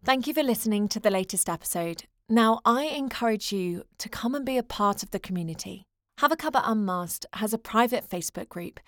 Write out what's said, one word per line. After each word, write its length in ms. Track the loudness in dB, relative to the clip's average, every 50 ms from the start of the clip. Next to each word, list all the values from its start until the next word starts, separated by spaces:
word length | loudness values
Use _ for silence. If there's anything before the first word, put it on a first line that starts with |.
| 2
Thank 220 | 2 0 2 0
you 80 | -2 0
for 80 | 2
listening 460 | 2 2 2 0 2 0 2 2 0 0
to 120 | -2 2
the 120 | 2 2
latest 360 | 2 2 0 -2 -2 -2 0 0
episode. 580 | -2 -4 -4 -4 -4 -2 -2 -4 -6 -8 -12 _ _ _ _ _
Now, 320 | 4 6 6 6 4 4 _
I 220 | 2 2 4 2
encourage 680 | -2 -2 -4 -4 -6 -4 -2 0 0 0 0 -2 -4
you 320 | -4 -2 -2 -2 -4 -6 -8 _ _ _
to 100 | -12 -10
come 260 | -10 -4 -2 -2 -2
and 120 | -2 -2
be 120 | 0 0 0
a 60 | -2
part 400 | -2 -2 2 2 2 2 0 -6
of 80 | -6
the 80 | -6 -8
community. 640 | -6 -4 -4 -4 -4 -4 -6 -8 -10 -12 -12 -16 -16 _ _ _ _ _ _ 2
Have 120 | 2 2
a 60 | 2 2
Cuppa 240 | -2 2 2 2 2
Unmasked 640 | 4 2 2 2 0 0 -2 -2 -4 -6 -10 -10 -12 -6
has 200 | -4 -2 -2 -2
a 40 | -4
private 520 | _ 0 2 2 4 4 2 -2 -4 -4
Facebook 380 | -6 -6 -6 -6 _ -8 -10 -8
group, 320 | -10 -10 -10 -10 -12 -16 _